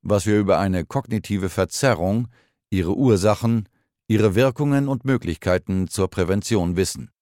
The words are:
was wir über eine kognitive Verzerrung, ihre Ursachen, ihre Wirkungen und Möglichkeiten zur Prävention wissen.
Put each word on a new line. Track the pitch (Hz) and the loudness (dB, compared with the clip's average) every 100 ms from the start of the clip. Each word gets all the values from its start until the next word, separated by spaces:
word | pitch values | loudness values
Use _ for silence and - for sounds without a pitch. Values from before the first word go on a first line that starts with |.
was | - 101 98 | 0 0 2
wir | 104 | 2
über | 101 85 | 4 2
eine | 98 92 | 2 -2
kognitive | 80 135 - 110 - 101 92 | -2 -6 -4 -6 -4 -4 -2
Verzerrung, | - 92 - 135 98 90 107 120 _ _ _ _ | -2 -4 0 0 0 0 -2 -4 _ _ _ _
ihre | 95 85 - | -2 0 2
Ursachen, | 135 104 101 104 113 117 104 _ _ _ _ | 4 4 4 0 0 -2 -4 _ _ _ _
ihre | 107 107 | 2 2
Wirkungen | 92 131 123 143 139 143 | 4 2 2 0 0 0
und | 131 | -4
Möglichkeiten | 131 127 - 82 - 90 - 95 90 | -2 -2 -2 -4 0 -2 0 -2 -2
zur | - 95 | -2 -2
Prävention | - 87 98 - 110 87 | 0 0 -2 0 0 0
wissen. | 87 92 - 62 _ | 0 -2 -4 -14 _